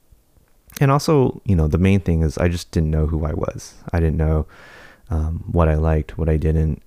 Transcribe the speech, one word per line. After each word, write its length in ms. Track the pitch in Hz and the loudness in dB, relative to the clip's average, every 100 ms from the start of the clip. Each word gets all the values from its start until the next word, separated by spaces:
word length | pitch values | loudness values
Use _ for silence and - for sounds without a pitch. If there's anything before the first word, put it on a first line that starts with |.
| _ _ _ _ _ _ _ - | _ _ _ _ _ _ _ -2
And 100 | 139 | 2
also, 500 | 139 - 151 127 - - | 2 2 2 2 -2 -2
you 100 | 92 | 2
know, 120 | 78 | 2
the 100 | 80 | 2
main 220 | 95 98 | 2 2
thing 240 | 92 82 | 2 0
is 140 | 80 - | 0 0
I 120 | 87 | -2
just 220 | 85 - | -2 -4
didn't 200 | 87 78 | -2 0
know 140 | 78 78 | 0 0
who 200 | 80 76 | -2 -4
I 80 | |
was. 420 | 87 - - - - - | -4 -6 -8 -16 -20 -6
I 60 | 87 | -2
didn't 180 | 82 76 | 0 0
know, 300 | 78 78 76 - - - - - - | 0 0 -2 -10 -20 -20 -20 -20 -8
um, 360 | 80 78 82 - | -6 -4 -6 -4
what 200 | 85 80 | 0 2
I 60 | 78 | 2
liked, 420 | 80 78 76 - | 2 0 -2 -4
what 120 | 80 | -2
I 80 | 78 | 0
didn't. 440 | 78 78 80 71 | 0 0 0 -4